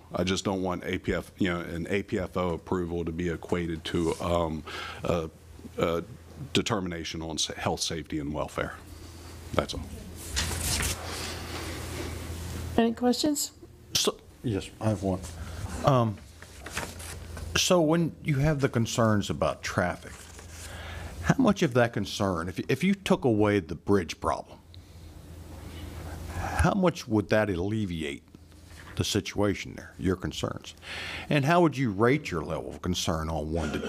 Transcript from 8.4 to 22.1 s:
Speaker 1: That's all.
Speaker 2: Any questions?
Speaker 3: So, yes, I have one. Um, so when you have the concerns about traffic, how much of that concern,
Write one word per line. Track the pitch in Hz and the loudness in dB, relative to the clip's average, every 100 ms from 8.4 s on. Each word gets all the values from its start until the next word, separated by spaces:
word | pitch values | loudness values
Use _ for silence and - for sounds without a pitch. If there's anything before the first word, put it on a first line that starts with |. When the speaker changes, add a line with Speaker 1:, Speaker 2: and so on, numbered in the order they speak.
| - - - - - - - - - - - | -4 -2 -4 -6 -14 -16 -16 -16 -16 -14 -6
Speaker 1:
That's | - - | 0 0
all. | - - - - - - - - - - - - - - - - - - - - - - - - - - - - - - - | -2 -8 -10 -12 -12 -6 -2 -2 -2 -2 0 -2 -4 -6 -6 -6 -8 -8 -8 -8 -8 -8 -8 -8 -8 -8 -8 -8 -8 -4 2
Speaker 2:
Any | 233 | 2
questions? | 233 247 247 302 285 - - - - - | 4 2 4 2 2 -2 -6 -20 -20 -2
Speaker 3:
So, | - - - - - | 0 2 0 -6 -6
yes, | 131 98 - - | 0 0 -2 -2
I | 110 | 0
have | 98 | 2
one. | 95 92 - - - - - - | 2 0 -2 -10 -10 -8 -8 0
Um, | - 131 113 98 - - - - - - - - - - - - - - | 4 4 4 0 -10 -18 -20 -16 -12 -8 -8 -10 -12 -12 -12 -10 -4 0
so | - 185 | 4 6
when | 151 170 156 - | 6 4 2 0
you | - 135 | -2 2
have | 147 147 | 4 4
the | 135 | 2
concerns | 120 113 - 113 107 - | 2 2 4 6 6 2
about | 80 80 69 | 2 0 0
traffic, | - - 90 85 - - - - - - - - - - - - | -2 0 0 0 -8 -16 -16 -16 -16 -14 -14 -12 -12 -10 -10 -2
how | - 160 | 2 6
much | 254 196 | 6 6
of | 156 | 4
that | 120 120 | 6 4
concern, | 120 95 | 2 -4